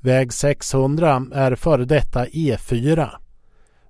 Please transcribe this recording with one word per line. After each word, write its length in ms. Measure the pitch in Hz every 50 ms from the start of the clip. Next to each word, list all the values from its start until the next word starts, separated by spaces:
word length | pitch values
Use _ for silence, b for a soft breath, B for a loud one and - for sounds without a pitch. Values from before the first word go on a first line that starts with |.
Väg 320 | - 127 127 131 135 123 -
sexhundra 920 | - - 143 143 - - - - 135 135 135 143 156 170 160 139 127 135 135 -
är 220 | 139 135 131 127
före 300 | - - 170 156 131 123
detta 420 | 127 151 147 - - - 127 123
E 300 | 123 - 156 165 143 117 101
fyra. 500 | - - 123 117 113 143 160 160 151 - - - - - - - _ - _ _ - _ _ _ _ _